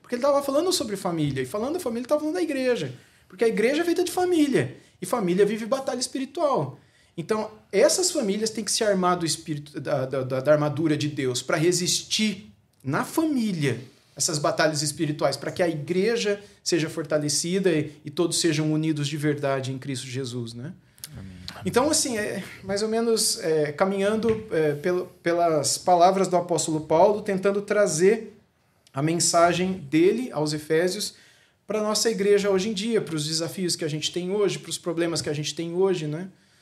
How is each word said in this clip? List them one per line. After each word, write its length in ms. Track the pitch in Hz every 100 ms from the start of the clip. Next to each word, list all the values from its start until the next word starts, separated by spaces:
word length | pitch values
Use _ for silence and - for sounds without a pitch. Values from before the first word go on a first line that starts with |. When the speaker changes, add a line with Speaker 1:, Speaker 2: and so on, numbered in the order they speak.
Speaker 1:
porque 140 | -
ele 80 | 247
tava 180 | 277 277
falando 320 | 277 277 359
sobre 240 | 349 240 190
família, 460 | 185 165 147 131
e 40 | 127
falando 260 | 208 247
da 80 | 349
família, 220 | 262 226
ele 60 | 254
tava 120 | 302
falando 160 | 302 359
da 60 |
igreja, 520 | 320 269 254 226 135 - _ _ _
porque 140 | 185
a 60 | 233
igreja 340 | 196 233 294
é 20 |
feita 200 | 339 339
de 80 | 349
família, 640 | 359 359 349 285 202 123 - _ -
e 20 |
família 400 | 185 247 180 180
vive 220 | 202 220 226
batalha 320 | 269 269 247
espiritual. 800 | - 277 269 349 302 233 127 - _ _ _ -
Então, 340 | 151 214 214 - -
essas 400 | 190 302 349 359
famílias 380 | 311 208 208 220
têm 120 | -
que 80 | 202
se 140 | -
armar 340 | 214 190 180 175
do 80 | 165
espírito, 540 | 147 - 147 147 160
da, 260 | 135 123 131
da, 160 | 135
da, 180 | 127 131
da 120 | 135
armadura 440 | 151 151 139 160 143
de 120 | 147
Deus 340 | 139 131 123
pra 140 | - 160
resistir 960 | 165 175 175 - - - 214 190 - - _ _
na 200 | 135 170
família 760 | 254 - 320 262 220 170 139 113 - _ _ -
essas 180 | - 151
batalhas 440 | 165 156 156 151
espirituais, 520 | 151 - 151 147 151
pra 160 | 131 160
que 120 | 151
a 60 | 175
igreja 680 | 160 135 180 208 226 202 202 - -
seja 280 | - 165 156
fortalecida 840 | 165 151 151 147 - 170 190 190
e, 260 | 156 147 -
e 60 | 151
todos 280 | 160 165 -
sejam 320 | 170 151 156
unidos 380 | 156 156 151 143
de 80 | 156
verdade 560 | 151 135 139 135 127
em 60 | 135
Cristo 280 | 131 127 127
Jesus, 460 | 123 127 123 113
né? 220 | 120 143 185 _ - - -
Speaker 2:
Amém. 160 | 95 90 - -
Speaker 1:
Então, 260 | 185 220 302
assim, 280 | 302 277 220
é, 260 | 214 196 - -
mais 200 | 190 202
ou 60 | 220
menos, 520 | 226 233 220 - -
é, 320 | 170 156 147
caminhando, 720 | - 196 196 202 220 226 214 -
é, 240 | 170 151
pelo, 320 | 143 180 180 - -
pelas 560 | 170 170 170 156 131 -
palavras 500 | - 175 175 190 180
do 80 | 175
apóstolo 460 | 175 160 170 156
Paulo, 400 | 151 160 202 208
tentando 400 | 208 190 196 202
trazer 760 | 202 208 202 156 185 226 - - _ _ _ _ _
a 80 | 131
mensagem 720 | 156 170 - 170 175 175 185
dele 580 | 185 139 156 180 226 254
aos 200 | - 151
Efésios 600 | 151 151 160 180 202 196 - - _ _ _ -
pra 160 | 214
nossa 280 | 214 208 226
igreja 400 | 190 202 202 202
hoje 180 | 190 214
em 60 |
dia, 260 | 190 226 214
pros 260 | 156 160 147
desafios 480 | 160 165 196 175
que 120 | - 160
a 20 |
gente 240 | 151 -
tem 180 | 180 180
hoje, 280 | 208 196 147
pros 180 | 165 -
problemas 460 | 175 165 170 156
que 80 | 165
a 40 |
gente 200 | 147 151
tem 180 | - 170
hoje, 340 | 175 190 175 156
né? 220 | 151 185 - _ _